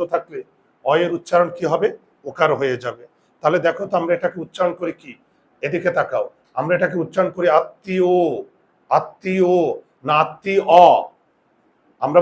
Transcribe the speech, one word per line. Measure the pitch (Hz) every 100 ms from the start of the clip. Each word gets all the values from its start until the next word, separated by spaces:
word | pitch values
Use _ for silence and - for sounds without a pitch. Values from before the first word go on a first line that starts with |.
| 170
থাকলে | 165 - 143 - _ _ _ 131
অ | 156
এর | 175 170
উচ্চারণ | - 175 175 -
কি | 180
হবে? | 160 202 - _ _ 143
ওকার | 131 156 135
হয়ে | 139 123
যাবে। | 120 117 120 _ _ _
তাহলে | 151 135 165
দেখো | 165 196
তো | 185
আমরা | 170 170
এটাকে | 175 175 -
উচ্চারণ | - 180 175
করি | 170 160
কি, | 143 113 _ _ _ _
এদিকে | 139 175 175 165
তাকাও, | 135 120 104 - _ -
আমরা | 147 175
এটাকে | 180 180
উচ্চারণ | 160 190 185 180
করি | 175 156
আত্মীয়, | - - 185 185 180 180 165 113 - _ _ _ _
আত্মীয় | 147 156 - 190 190 175 180 151 - - _ 135
না | 151
আত্মীয়। | 156 - 196 196 185 175 170 120 - - _ _ _ _ _ _ _ _
আমরা | 135 165